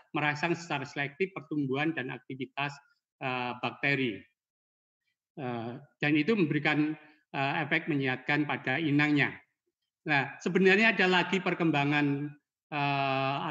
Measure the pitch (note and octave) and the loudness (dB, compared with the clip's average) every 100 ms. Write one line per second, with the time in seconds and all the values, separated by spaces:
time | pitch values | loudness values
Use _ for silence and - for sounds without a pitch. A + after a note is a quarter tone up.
0 | _ D3+ D3 D3 E3+ E3+ - C#3+ C3 D3 | _ -2 -2 0 -2 -2 -4 -6 -6 -6
1 | C#3+ - F#3+ D3+ C#3+ D3+ C3+ C3+ D#3 D#3 | -6 -4 -6 -6 -8 -4 -2 -2 -2 -2
2 | B2+ B2+ - C3 B2 - C#3+ C#3 _ _ | -6 -10 -12 -10 -10 -6 -6 -8 _ _
3 | _ - C3+ B2+ B2 A#2 A#2+ A2+ C#3 C#3 | _ -10 -6 -4 -6 -4 -6 -2 0 2
4 | B2+ F#2+ - _ _ _ _ _ _ _ | 0 -4 -12 _ _ _ _ _ _ _
5 | _ _ _ - B2+ A#2 A2+ A#2+ - - | _ _ _ -12 -8 -6 -8 -12 -14 -4
6 | D3 D3 D3+ A3 D3+ D3 D#3 D3 D3+ D#3 | 2 2 4 2 2 2 0 2 0 -2
7 | - _ _ D3+ C#3 E3 C#3+ E3 E3+ C#3+ | -12 _ _ -4 -2 -2 0 -2 0 -2
8 | C3 B2+ - D3 D3 C3 C3+ C3+ D#3+ C#3+ | -2 -2 -2 0 0 -2 -2 -2 2 2
9 | D3+ D3 A2+ F#2 _ _ _ _ _ _ | 4 4 2 -2 _ _ _ _ _ _
10 | D#3+ C#3+ C3 - G3 F3+ F#3 F#3+ A3+ G3 | -2 0 0 -4 0 4 6 6 4 4
11 | F#3 F3+ F3 F#3+ F3+ E3+ E3 C#3+ C#3+ D3 | 4 4 2 0 0 0 2 2 2 2
12 | D3 C#3 D3 - _ _ - D3+ C#3+ C#3 | 2 0 -4 -10 _ _ -10 -4 -2 0
13 | C3+ C3+ C3+ C#3 E3 | 0 0 0 -2 -4